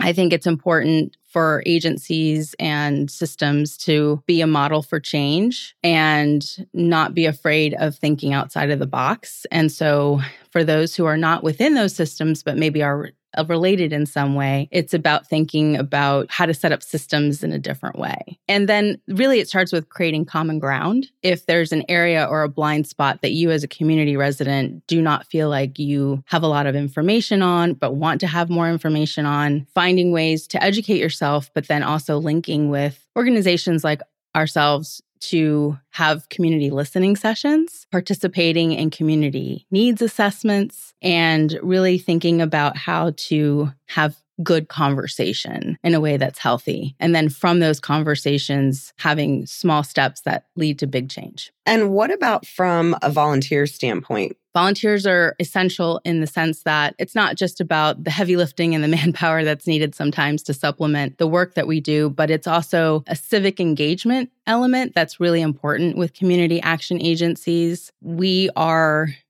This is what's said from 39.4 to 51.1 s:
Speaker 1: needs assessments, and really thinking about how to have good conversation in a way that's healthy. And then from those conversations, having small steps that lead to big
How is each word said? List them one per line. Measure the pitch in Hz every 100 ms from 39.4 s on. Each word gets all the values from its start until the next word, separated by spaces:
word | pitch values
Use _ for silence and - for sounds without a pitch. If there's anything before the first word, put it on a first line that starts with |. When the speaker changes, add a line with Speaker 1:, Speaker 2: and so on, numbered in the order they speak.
| 135 - -
Speaker 1:
needs | 190 240 214
assessments, | 233 - 202 202 220 202 202 - - _
and | 180 170 165 160 151 165
really | 185 185 185 180
thinking | 180 170 170 170
about | 160 156 147 143
how | - 165 165 151
to | - 151 147 147 143 - -
have | - 156 - _ -
good | 165 160 156
conversation | - 139 135 - - 101 - - - - 165
in | 170
a | 165
way | 156 143
that's | 139 -
healthy. | 123 123 - - 139 -
And | 170
then | 165 151
from | - 180 175
those | 160 147
conversations, | - 151 151 143 143 143 - 139 135 135 - -
having | 156 151 147 135 -
small | - 170 151
steps | 143 - 135 -
that | - - - 170
lead | 156 143
to | 139
big | 131 131